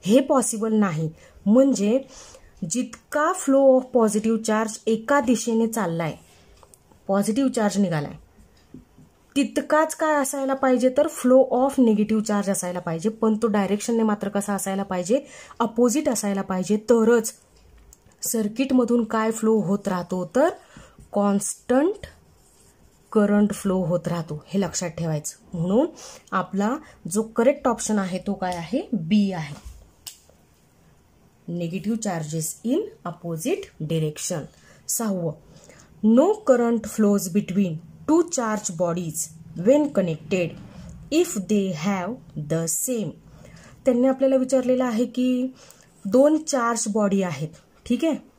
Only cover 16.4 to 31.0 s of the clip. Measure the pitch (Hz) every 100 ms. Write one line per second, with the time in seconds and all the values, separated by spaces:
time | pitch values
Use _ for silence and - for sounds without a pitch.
16.4 | 196 185 185 214 214 233 220 240 220 -
17.4 | _ _ _ - - - _ _ - 226
18.4 | 208 220 269 254 240 240 220 226 220 226
19.4 | 220 220 170 202 202 185 175 185 175 247
20.4 | 320 - - - - - - - 202 202
21.4 | - - _ 254 320 427 - - _ _
22.4 | _ _ _ _ _ _ _ 220 202 208
23.4 | 208 202 202 185 170 175 170 170 160 151
24.4 | - 196 185 - 180 160 165 156 151 -
25.4 | - 175 170 202 320 - - - _ 185
26.4 | 185 190 208 277 - - 175 190 220 -
27.4 | 233 294 269 220 - 214 190 180 190 190
28.4 | 180 180 165 247 415 214 160 208 202 180
29.4 | 147 147 - - - _ - - _ _
30.4 | _ _ _ _ _ _